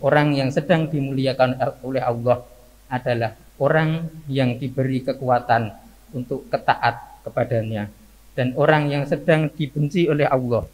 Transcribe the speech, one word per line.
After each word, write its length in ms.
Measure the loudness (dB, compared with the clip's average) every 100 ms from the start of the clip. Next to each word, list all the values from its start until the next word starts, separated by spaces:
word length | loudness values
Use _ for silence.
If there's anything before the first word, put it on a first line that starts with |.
orang 320 | 4 4 4 2
yang 160 | 0
sedang 400 | -2 0 0 0
dimuliakan 640 | -2 -2 -2 -2 2 2 2 -4 -4
oleh 240 | -6 -4
Allah 400 | -2 -2 0 0 -2 -20 -20 -20 -8
adalah 400 | -6 -2 -2 -2 -6 -20 -2
orang 560 | 2 4 2 -2 -6 -10 -6
yang 320 | 0 0 0
diberi 400 | -6 -2 -2 -2
kekuatan 720 | -4 -4 0 0 4 2 0 -8 -20 -20 -12
untuk 320 | -10 -6 -8 -4
ketaat 720 | -4 0 0 0 -2 -16 -18
kepadanya. 640 | -8 -4 -2 -2 -2 -6 -8 -12 -20 -20 -12 -4
Dan 160 | -4 2
orang 360 | 4 4 2
yang 120 | -2 -2
sedang 400 | -2 2 2 2
dibenci 600 | -2 -4 -2 0 2 2
oleh 200 | 2 2
Allah 360 | 2 2 0 -2